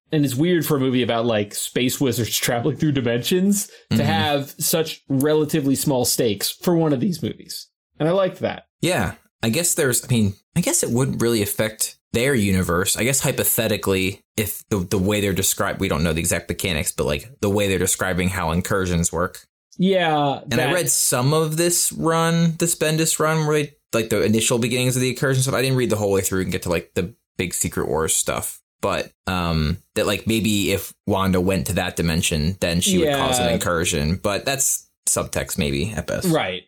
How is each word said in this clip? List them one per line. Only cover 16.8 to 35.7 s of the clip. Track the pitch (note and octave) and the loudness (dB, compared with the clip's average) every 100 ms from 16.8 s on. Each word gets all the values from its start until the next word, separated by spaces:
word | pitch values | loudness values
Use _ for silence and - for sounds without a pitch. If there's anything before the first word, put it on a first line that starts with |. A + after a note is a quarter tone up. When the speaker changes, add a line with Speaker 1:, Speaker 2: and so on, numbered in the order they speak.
| - | -4
Speaker 2:
but, | - C#2+ | -2 -2
like, | D2 A#2 - | -2 -6 -4
the | G2+ | 0
way | G#2 G2+ | 2 2
they're | F#2 | 0
describing | F#2 - F#2+ F2+ F2+ | 0 0 -2 0 0
how | F#2+ E2 | 0 0
incursions | E2+ - G#2 F2+ E2+ E2+ | -2 0 0 0 0 0
work. | E2 F2+ - - _ _ - | -2 -4 -6 -20 _ _ -2
Speaker 1:
Yeah, | F#3 F#3+ E3 D3+ C#3+ B2+ | 0 2 2 2 0 -2
Speaker 2:
And | - | -2
I | A#2+ C#3 | 0 0
Speaker 1:
that | |
Speaker 2:
read | F3+ D3+ | 0 0
some | - - B2+ C3 | 0 0 0 2
of | D#3 D#3+ D#3 | 2 0 0
this | F3 E3+ - | 0 0 -2
run, | - D#3 E3 E3 E3+ E3 D#3+ | -2 0 2 2 4 2 2
this | E3 - | -2 0
Bendis | D#3 D#3 D#3+ - | 0 2 0 2
run, | D#3 D#3+ D3+ | 2 2 2
where | D3+ | 0
they, | D3 - _ | -2 -8 _
like, | A#2 A2 | -2 0
the | G#2 | 2
initial | G#2+ A2+ A2+ A#2+ | 4 2 2 0
beginnings | A#2+ B2 B2+ B2 | 0 0 0 0
of | |
the | B2+ | 0
incursion | A#2+ C#3 C3 | 0 0 2
stuff. | C3 G#2+ | 2 0
I | |
didn't | C3 C3 | 2 2
read | A#2 | 2
the | G#2+ | 0
whole | G2+ | 2
way | G2 | 2
through | F#2+ F#2+ | 2 0
and | F#2 | 0
get | F2+ | -2
to, | F2+ | -2
like, | F2 - | -2 -2
the | - F2 - _ - | -4 -4 -8 _ -6
big | F2 | -4
Secret | - E2+ - - | -2 -2 -2 -2
Wars | D2+ D#2+ - | 0 0 0
stuff. | - A#1+ - - _ _ | -2 -4 -6 -10 _ _
But, | G2+ E2+ - - - | -4 -2 -6 -10 -6
um, | F#2 E2+ D#2+ D2+ F2 - G#2+ | -2 0 0 0 -4 -6 -2
that, | F#2 | 0
like, | G2+ - | -2 0
maybe | A2+ A2 G2+ F#2 | 0 2 0 0
if | F#2+ - - - | -2 -4 -8 -2
Wanda | G2 F#2+ F#2 | 0 2 2
went | F#2 F#2+ C2 | 2 0 0
to | |
that | F2+ F2+ - | -2 -2 -2
dimension, | E2+ D#2+ - D#2 D2+ G2 | 0 0 0 0 -2 0
then | F2 E2+ | 0 0
she | C3+ - | 2 2
would | D3 C#3 | 2 0
cause | C3 B2+ | 0 0
an | B2 | 0
Speaker 1:
Yeah. | |
Speaker 2:
incursion. | A#2 F2+ E2+ - D2+ D2 F2+ | 0 0 0 0 0 0 0
But | G#2 G2 C3 | -2 -2 -2
that's | C#3 - - - _ - | -2 -2 -4 -8 _ -4
subtext | - - - C2+ - | -2 -2 -4 -4 -2
maybe | D2 | -2